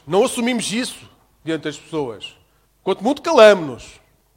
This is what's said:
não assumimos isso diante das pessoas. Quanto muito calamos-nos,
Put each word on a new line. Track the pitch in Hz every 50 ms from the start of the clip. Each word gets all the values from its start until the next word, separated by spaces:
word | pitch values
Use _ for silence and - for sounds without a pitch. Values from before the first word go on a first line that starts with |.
| -
não | 139 165 196 247
assumimos | 247 - 247 233 240 254 226 - -
isso | 185 233 254 - - - - - _ _ _ _ _ _ -
diante | 151 160 151 151
das | 156 147 -
pessoas. | - - 165 156 143 120 107 95 - - - _ _ _ _ _ _ _ _ _ -
Quanto | 185 190 - 196
muito | 240 294 - -
calamos-nos, | 339 330 262 220 214 202 185 160 139 120 107 - - - - _ _ _ _ _ _ _